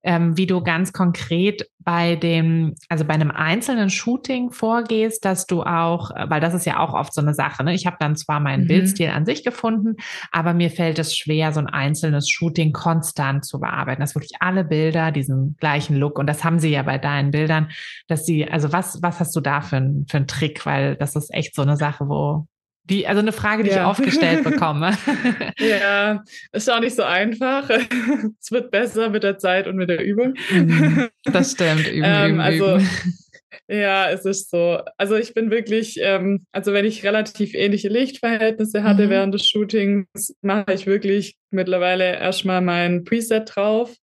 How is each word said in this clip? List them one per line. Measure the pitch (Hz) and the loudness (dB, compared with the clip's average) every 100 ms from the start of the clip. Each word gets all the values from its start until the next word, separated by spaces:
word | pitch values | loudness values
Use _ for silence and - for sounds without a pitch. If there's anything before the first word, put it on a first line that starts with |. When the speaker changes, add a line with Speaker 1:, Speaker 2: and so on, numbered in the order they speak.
Speaker 1:
ähm, | 180 170 170 165 | 2 2 2 2
wie | 185 | 2
du | 180 | 0
ganz | 175 165 185 | 0 0 -2
konkret | - 175 170 - 170 196 208 - _ | 0 0 0 -2 0 0 -2 -12 _
bei | - 170 170 170 | -2 0 2 0
dem, | 170 165 160 165 160 - - | 0 2 2 2 0 -4 -6
also | 160 | -2
bei | 151 | 0
einem | 156 151 | 2 0
einzelnen | - 156 202 247 240 202 | 0 0 0 0 0 0
Shooting | - - 254 - 254 247 | 0 -2 -2 -2 -4 -4
vorgehst, | - 220 233 226 220 220 220 196 | -2 0 0 0 0 0 0 -2
dass | 185 - | -2 -2
du | 175 | -2
auch, | - 165 170 170 - - - | 0 0 0 0 -4 -8 -2
weil | 156 | 0
das | 165 | 2
ist | 175 170 | 0 0
ja | - | 0
auch | 160 | 0
oft | - 147 | -2 -4
so | - | 0
eine | 147 | 0
Sache, | 139 143 - | 2 -2 0
ne? | 139 | -2
Ich | 180 180 | 0 -2
habe | 180 | -2
dann | 151 151 | -2 -2
zwar | - 147 | -2 -2
meinen | 143 135 | 0 0
Speaker 2:
Mhm. | 147 | 4
Speaker 1:
Bildstil | 190 190 196 165 | 4 4 0 0
an | - 170 | 0 0
sich | 302 | -2
gefunden, | 240 240 226 220 220 214 - - - | -4 -4 -2 0 -2 -4 -10 -14 -6
aber | 165 165 | -2 2
mir | 170 170 | 2 2
fällt | 170 165 156 | 2 0 0
es | 156 - | -2 -4
schwer, | 147 156 156 | 0 0 2
so | 151 | 0
ein | 143 | 0
einzelnes | 143 139 151 160 143 139 | 0 0 0 0 0 0
Shooting | - 170 165 156 | -2 0 2 2
konstant | 151 180 165 156 - 135 139 - | 2 0 0 -2 -4 -2 -2 -4
zu | 135 | -6
bearbeiten, | - 143 - 135 | -6 -4 -4 -2
dass | 143 147 | -4 -4
wirklich | - - | -8 -4
alle | 180 190 | 0 0
Bilder | 160 156 160 165 160 | 2 2 2 2 0
diesen | 147 135 131 135 151 | 0 -2 0 -2 0
gleichen | 156 143 147 139 | 0 0 0 0
Look, | 143 147 | 0 0
und | 143 | -2
das | 151 165 | 0 0
haben | 165 | 2
sie | 156 | 2
ja | 143 | 0
bei | 139 139 | 0 -2
deinen | 143 143 143 | -2 0 0
Bildern, | 147 156 156 156 - - - _ | 0 2 2 0 -6 -16 -18 _
dass | 156 160 | -4 0
sie, | 156 147 | 0 0
also | 160 147 | -2 0
was, | 170 185 - | 0 -2 -4
was | 175 170 | -4 -2
hast | 160 165 | -4 -2
du | |
da | 139 143 | -2 -2
für | - 135 | -2 -2
ein, | 131 143 143 | 0 -2 -2
für | 147 | -2
ein | 135 | -2
Trick? | - 151 151 147 | -2 -4 -4 -4
Weil | 143 139 139 | 0 0 -2
das | 143 151 | -4 -6
ist | 151 | -6
echt | - - | -6 -6
so | - | -2
eine | 139 147 | 0 2
Sache, | 147 143 143 | -2 -4 -4
wo | 147 147 151 156 _ _ _ 165 | -2 -2 -4 -6 _ _ _ -4
die, | 196 - | -4 0
also | 202 | 0
eine | 214 | 0
Frage, | 214 214 214 | -2 -2 0
die | 202 | 2
Speaker 2:
Ja. | 190 | 2
Speaker 1:
ich | 180 | 0
oft | 202 | 0
gestellt | 269 294 170 320 | 0 2 2 2
Speaker 2:
<laughs> | |
Speaker 1:
bekomme. | 240 277 165 147 170 202 | 0 0 0 0 0 0
<laughs> | - 285 247 - 208 - | -2 -2 -2 -2 -6 -2
Speaker 2:
Ja, | 220 202 202 202 208 208 - - - | 0 2 2 0 0 -2 -8 -20 -10
ist | 214 220 | -4 0
auch | 233 | 2
nicht | 233 254 | 2 0
so | |
einfach. | 165 175 214 226 262 269 277 | 0 0 0 -2 -2 -2 2
<laughs> | 233 247 247 226 - 214 - | 0 2 -2 0 -2 -2 -8
Es | - | -4
wird | 233 247 | -4 0
besser | 202 233 214 226 | -2 0 -2 -2
mit | 208 | 0
der | 202 196 | -2 0
Zeit | 190 185 190 | 0 0 0
und | 190 | -4
mit | 175 | -2
der | 170 | 0
Übung. | - 208 254 262 - | 0 0 0 -2 0
Speaker 1:
Mhm. | 190 165 160 156 160 240 _ | 4 4 4 4 4 0 _
Das | - 185 - | 0 2 2
stimmt. | - 170 156 156 | 0 2 2 0
Üben, | - | 2
Speaker 2:
<laughs> | 151 | 2
Ähm, | - - | 4 4
Speaker 1:
üben, | 160 | 4
Speaker 2:
also, | 165 160 190 185 | 2 2 4 4
Speaker 1:
üben. | 190 - 180 175 _ - _ - - | 4 0 -4 -6 _ -20 _ -20 -6
Speaker 2:
ja, | 208 202 196 185 | -2 0 2 0
es | 185 190 | 0 -2
ist | 196 - | -4 -2
so. | 175 170 170 - - | 0 2 0 -4 -4
Also | 202 214 | 0 0
ich | 240 | 0
bin | 226 226 | -2 0
wirklich, | 220 220 220 220 - | -2 0 -2 -2 -2
ähm, | 196 190 190 196 - | 0 0 0 -2 -4
also | 202 202 | -4 0
wenn | 202 214 | 2 0
ich | 214 196 | 0 0
relativ | 214 214 - 202 | 0 -2 -4 -4
ähnliche | - 202 202 196 | 0 0 0 0
Lichtverhältnisse | 226 262 - 233 226 220 220 220 208 | 0 0 -2 -2 0 0 0 -2 0
hatte | 208 196 208 | 4 6 6
Speaker 1:
Mhm. | |
Speaker 2:
während | 190 196 | 4 2
des | 202 - | 2 2
Shootings, | 214 208 220 202 202 190 214 - - | 2 0 0 2 0 -2 -10 -10 -6
mache | 196 208 196 | -2 0 0
ich | 190 196 | -2 2
wirklich | 202 202 202 - _ _ | 0 2 0 -2 _ _
mittlerweile | 190 185 180 180 185 185 - | -4 0 0 2 2 0 0
erstmal | 185 185 190 185 | -2 -2 0 0
mein | 180 175 175 175 175 | 2 2 2 0 0
Preset | 233 226 220 220 - | -2 0 -2 -2 -2
drauf | 202 220 240 - | 0 0 -2 -10